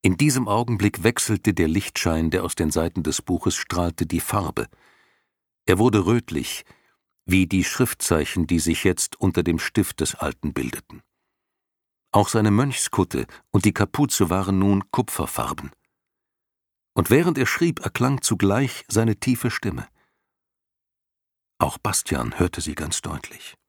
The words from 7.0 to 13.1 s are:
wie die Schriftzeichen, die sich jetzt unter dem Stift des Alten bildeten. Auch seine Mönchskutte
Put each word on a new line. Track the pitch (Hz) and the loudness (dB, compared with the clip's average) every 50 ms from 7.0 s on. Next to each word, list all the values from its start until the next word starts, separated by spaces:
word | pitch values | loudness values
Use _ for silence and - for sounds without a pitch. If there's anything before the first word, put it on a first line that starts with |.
| _ _ _ _ _ | _ _ _ _ _
wie | - 90 95 92 | 2 4 4 4
die | 82 95 92 | 4 2 0
Schriftzeichen, | 87 - - - 127 117 - _ - - 82 78 73 - - 92 82 - | 0 0 0 0 0 0 0 _ -2 0 0 0 0 -2 -2 -2 0 0
die | 87 82 | 0 0
sich | 76 82 78 - | 2 0 -2 2
jetzt | - 95 87 - - - - _ | 2 0 0 0 -4 -6 -4 _
unter | - 95 - 92 82 | -2 0 2 2 0
dem | 87 82 80 | 0 0 -2
Stift | - - _ 110 95 - - - | -4 -2 _ 0 -2 -2 -2 -4
des | 78 - - | -4 -4 -4
Alten | - - 73 - _ - 76 | -6 -6 -6 -6 _ -8 -6
bildeten. | - - 62 60 - - _ _ - - _ _ _ _ _ _ _ _ _ _ _ _ _ _ _ _ _ _ _ _ _ _ | -4 -4 -6 -6 -8 -10 _ _ -20 -20 _ _ _ _ _ _ _ _ _ _ _ _ _ _ _ _ _ _ _ _ _ _
Auch | - 101 101 - | 2 2 4 4
seine | - 113 104 107 | 2 2 4 4
Mönchskutte | 101 110 135 139 127 - - - - - 92 - | 4 4 2 0 -2 -4 -4 -2 0 0 0 0